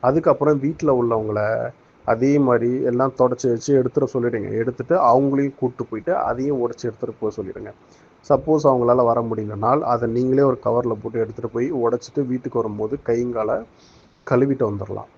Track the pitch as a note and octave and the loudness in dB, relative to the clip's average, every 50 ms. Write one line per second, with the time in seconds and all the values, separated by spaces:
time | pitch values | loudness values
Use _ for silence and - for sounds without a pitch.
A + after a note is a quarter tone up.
0 | - B2 C3+ D#3+ D#3+ - - - C#3+ D3+ D3+ C#3 C3 C#3+ D#3+ - - D3+ C3+ B2 | 2 2 2 2 4 2 2 4 4 2 2 2 0 -2 -4 -2 0 0 2 2
1 | A#2+ A#2 A#2 A2 A2 G#2+ G#2+ G#2 G#2 G#2+ A2+ A#2 A#2 B2 - _ _ _ _ _ | 2 2 0 0 -2 -2 -2 -2 -2 -2 -2 -2 -4 -6 -10 _ _ _ _ _
2 | _ - A2+ A2+ B2 C3+ C#3+ D3 C#3+ B2+ B2 A#2 A2+ A#2+ B2 C3 C3 B2+ A#2+ A#2+ | _ -2 0 2 2 2 4 4 4 4 2 2 2 0 -2 0 -2 -2 0 0
3 | C3 C3+ C3 - B2+ B2 B2 A#2+ - B2+ A#2+ A2+ - - C#3+ C3+ B2+ A#2+ - D3 | 0 -2 2 2 0 0 0 0 0 -2 -2 0 0 2 2 2 2 2 0 0
4 | C3 B2+ - C3 A#2+ A#2+ A#2+ A2+ G2+ G2+ G#2+ G#2+ A#2 B2 C#3 - A#2+ - E3+ F#3 | -2 0 -2 -2 -2 -2 -2 -4 -6 -4 -4 -2 -2 -4 -4 -8 -4 -2 0 2
5 | E3 A#2+ A#2 C3 C#3 C#3 C3+ C#3 C#3 C#3 C3 - - B2 B2 - A#2 - - G#2+ | 4 4 4 4 4 2 2 0 0 -2 -2 -4 -4 -4 -4 -4 -10 -8 -8 -8
6 | G#2 - F3+ - - - A#2 B2 C3 C#3+ D3 C3 A#2+ A#2+ A#2+ - - A#2+ A2 - | -4 -2 -2 -2 0 -2 -2 -4 -2 -4 -2 -2 -2 -4 -4 -6 -8 -8 -8 -6
7 | - A#2 A2 - - G#2+ G#2+ - G2+ F#2+ - G2+ G2+ G#2 - _ _ _ - _ | -10 -10 -8 -6 -6 -6 -6 -6 -10 -10 -10 -12 -14 -14 -16 _ _ _ -20 _
8 | - _ _ _ _ - D3 C3+ C3+ D3 D#3 D#3 C#3+ C#3+ C3 B2+ A#2+ A#2+ B2 B2+ | -20 _ _ _ _ 0 0 0 2 2 2 4 4 4 4 4 4 4 4 4
9 | B2 A#2 A#2 A#2+ A#2 A2+ A2+ G#2+ G#2+ G#2 G#2+ G#2 G#2 A2+ C3 D3+ - B2+ A#2+ A#2 | 4 4 2 2 0 -2 -4 -4 -4 -6 -6 -2 0 2 2 2 2 0 -2 0
10 | A#2+ A2+ A2+ A#2+ B2 B2+ C3 C3+ C#3+ C3+ B2+ - - G#2 A2+ A#2+ B2 A#2+ A2+ G#2 | 0 -2 0 0 0 2 4 4 4 2 2 0 0 0 0 0 0 -2 -4 -4
11 | G2+ A#2 A2 A2+ A2+ G#2+ A2 - A#2 A2+ A#2 A#2 B2 C#3 D#3 C3+ A#2 A#2 A#2 A#2+ | -6 -8 -4 -4 -4 -4 -4 -10 -10 -6 -4 -2 -4 -2 -2 -2 0 0 0 -2
12 | - - - - C#3+ B2+ B2+ B2+ B2 C3+ - B2 A2 A2 G#2 G#2+ G#2+ G#2+ C3 C#3+ | -6 -6 -4 -4 -4 -2 -4 -6 -6 -4 -4 -2 -2 -2 -4 -6 -6 -6 -6 -6
13 | - - A#2 A#2 A#2+ B2 A#2+ A#2 A2 G#2+ - - A#3 - _ _ _ - _ - | -2 -2 -2 0 0 -2 -4 -4 -2 -2 -2 -4 -4 -10 _ _ _ -20 _ -20
14 | _ _ _ _ _ - C#3+ B2+ C3 C#3 C3+ C3 B2 G#2+ G#2 G2+ F#2+ F#2 G2 G2+ | _ _ _ _ _ 0 2 2 2 2 0 0 0 -2 -2 -4 -8 -8 -10 -12
15 | G#2 - _ | -12 -14 _